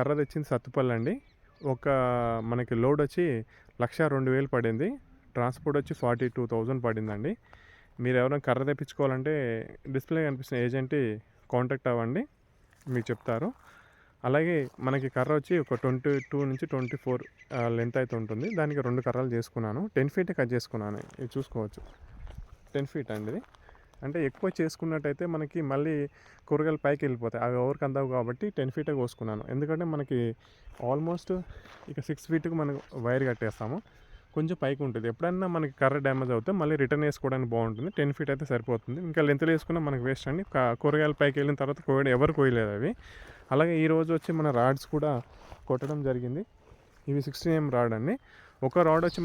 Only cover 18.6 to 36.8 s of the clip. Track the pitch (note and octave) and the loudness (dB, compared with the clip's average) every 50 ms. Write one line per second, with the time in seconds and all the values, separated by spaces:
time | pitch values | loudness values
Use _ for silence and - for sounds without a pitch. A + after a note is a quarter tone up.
18.6 | D#3 D3 D3 C#3+ C3 B2 B2 B2+ B2 B2+ A#2+ C3 C3 B2+ A#2 A#2 A2+ - - A#2+ | -2 0 0 -2 0 0 0 0 0 0 0 0 0 0 0 -2 -2 -4 -4 -4
19.6 | A2+ G#2+ G#2 C3 F#3+ G#3+ - - C3 D3 - - F#3 E3+ - - C3+ A#2+ B2 B2 | -4 -4 -4 -4 -6 -2 0 0 0 2 0 0 -2 -2 0 -2 0 0 0 -2
20.6 | - - - A#2 G#2 G#2 G#2 G#2 - - - - C3 A#2+ - C3+ C3+ - - B2 | -2 -4 -6 -6 -6 -6 -6 -8 -10 -12 -12 -12 -12 -8 -6 -6 -6 -6 -6 -6
21.6 | A2 G#2 - - - - - - - - - - - - - - - - - - | -6 -6 -8 -12 -16 -18 -20 -20 -20 -20 -18 -16 -16 -14 -14 -14 -16 -16 -18 -20
22.6 | - - - C#3 C#3+ C#3 - D#3 C3+ - A2 G#2+ G#2+ G#2+ A#2+ G3 C4 - - - | -14 -8 -6 -4 -4 -4 -6 -8 -6 -6 -6 -6 -4 -6 -6 -8 -8 -12 -18 -20
23.6 | - - - - - _ - - - C3+ D3 E3+ D#3+ C3+ - - - F#3+ F#3 - | -20 -20 -20 -20 -20 _ -16 -12 -8 -6 -4 -2 -2 -2 -2 -2 -4 -4 -2 -2
24.6 | E3 D#3+ - - - E3 D#3+ D#3 D3 D3 C#3+ - F3 F3 E3 D#3+ D#3 C#3+ - E3+ | -2 -2 -2 -4 -4 -4 -2 -2 -2 -2 -2 -2 -4 -4 -2 -4 -4 -4 -4 -4
25.6 | D#3 C#3 C3+ C#3 D3 D#3+ D#3+ D3 C#3+ C#3+ - - - - - - - - D#3 D3 | -2 0 0 0 0 0 0 0 -2 -4 -6 -12 -20 -20 -20 -20 -4 0 0 2
26.6 | D3+ D#3+ D#3+ D3+ - C#3+ D3 D3 - C#3 B2+ A#2 A#2 A#2 - A#2 A#2 A#2+ B2 B2 | 2 0 0 0 2 0 2 2 0 0 0 -2 -2 -4 -2 0 0 0 2 2
27.6 | B2 C3 C#3+ D3 - C3+ C3 C#3 C3+ C3 B2+ B2+ A#2+ A#2 B2 - - G#3 G3 - | 2 0 0 0 -2 -2 0 0 -2 0 0 0 0 -2 -2 -4 -4 -4 -2 -2
28.6 | C3+ C3 - - D3+ D#3+ D3+ C#3 B2 A#2+ - - A2+ A2 G#2+ G#2+ A2 - B2 C3+ | -2 -2 -2 -2 -2 -2 0 0 0 -2 -4 -6 -6 -4 -4 -6 -6 -4 -2 -2
29.6 | D3 D3 D#3+ D#3 F3 E3+ D#3 D3 C#3+ C3+ C#3+ B2 A#2 A#2 A2+ - - - - - | -2 0 -2 -2 -2 -2 -2 -2 -2 0 0 0 2 0 -2 -4 -10 -20 -20 -20
30.6 | - - - - - A#2+ C3 D3 D#3 E3 F3 F3 - - F#3+ F#3 F3+ - - - | -20 -20 -12 -6 -2 0 0 0 0 -2 -4 -4 -4 -4 -4 -4 -4 -8 -12 -18
31.6 | - - - - - - D3 - C#3 - D3+ - - - D#3+ E3 D3+ E3+ E3 D#3+ | -20 -20 -20 -18 -16 -12 -10 -8 -6 -6 -6 -8 -4 -2 0 0 0 0 0 0
32.6 | D3+ C#3+ C#3+ C#3 - - - C#3 A#2 A#2 B2 C3 C3+ C3 A#2+ - - A2 G#2 - | 0 0 -2 -4 -8 -10 -8 -4 0 0 2 2 2 0 0 0 -2 -4 -4 -4
33.6 | A2+ G#2+ C3+ F#3+ - - - - - - - - - - - D#3 D#3 D#3+ F3+ - | -6 -6 -6 -6 -8 -12 -18 -20 -20 -20 -20 -20 -20 -8 -4 -2 -2 -2 -2 -2
34.6 | - C3+ C#3 C3+ D3 C3+ A2+ A2 A2 A#2 A2+ - E3 E3+ F3+ F#3 F#3+ F#3 E3+ E3 | 0 -2 0 0 -2 -2 -2 -2 -2 -2 -2 -2 -2 -2 0 0 -2 -2 0 0
35.6 | D#3 C#3 C3+ - C#3+ C3+ C3+ D3 C3+ C#3 C3+ C3 C3 B2 B2 A2+ A2+ - G3 G3 | -2 -2 0 2 2 2 2 2 2 0 0 0 0 0 0 0 0 0 0 0
36.6 | D#3+ D3 D#3 D3 | 2 2 2 2